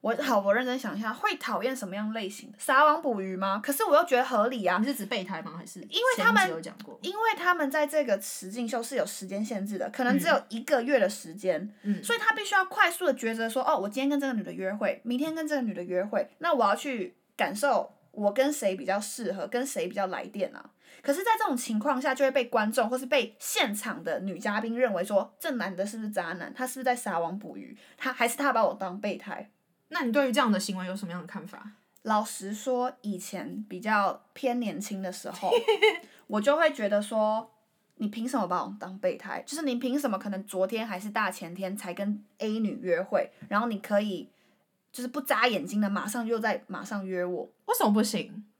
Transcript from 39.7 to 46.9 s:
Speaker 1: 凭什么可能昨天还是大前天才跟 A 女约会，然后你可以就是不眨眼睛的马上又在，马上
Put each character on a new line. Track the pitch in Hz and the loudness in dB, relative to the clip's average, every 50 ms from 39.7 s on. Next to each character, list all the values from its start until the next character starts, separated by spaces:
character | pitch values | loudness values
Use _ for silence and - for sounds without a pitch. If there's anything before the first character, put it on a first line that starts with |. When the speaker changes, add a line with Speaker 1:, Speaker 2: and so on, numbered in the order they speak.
| 247 | -2
Speaker 1:
凭 | 240 247 254 247 294 | 0 0 0 0 0
什 | 285 269 | 0 0
么 | 208 190 | -2 -2
可 | - 202 | -4 -6
能 | 196 190 202 | -6 -6 -8
昨 | - - 185 190 | -6 0 0 0
天 | 190 226 220 226 | 0 0 -4 -4
还 | 220 196 185 | -4 -6 -6
是 | 202 214 | -8 -4
大 | 208 226 214 190 | -2 0 0 0
前 | 190 - - 165 175 | -2 -4 -10 -10 -8
天 | 190 196 185 196 | -6 -6 -4 -4
才 | 208 - 190 | -6 -6 -8
跟 | 175 202 202 202 208 208 - _ _ _ | -6 -4 -2 -2 -2 -2 -6 _ _ _
A | - 214 214 226 | -2 -2 0 0
女 | 220 202 139 - | 0 0 -2 -2
约 | - 180 170 165 | 0 0 2 2
会， | 190 190 214 180 - - _ _ - - | 2 0 0 0 0 0 _ _ -8 -2
然 | 202 208 | 0 0
后 | 233 | 0
你 | 240 220 196 | 0 -4 -4
可 | - - 208 202 | -4 2 2 2
以 | 214 214 185 170 - - _ _ _ _ _ _ _ _ _ _ _ _ | 2 2 -4 -6 -8 -12 _ _ _ _ _ _ _ _ _ _ _ _
就 | _ - | _ -10
是 | 247 254 | -10 -6
不 | 247 294 | -6 -6
眨 | 277 - 269 220 233 | -2 0 2 4 4
眼 | 254 220 180 143 | 4 2 0 -2
睛 | 180 202 208 | -2 0 0
的 | 214 196 | 2 2
马 | 202 185 139 | 0 -2 -2
上 | 214 - 240 233 | -2 -4 -4 -2
又 | 220 233 220 | 0 -2 0
在， | 220 214 190 180 - _ | 0 0 -2 -2 -4 _
马 | 196 - | -10 -10
上 | 202 196 | -8 -6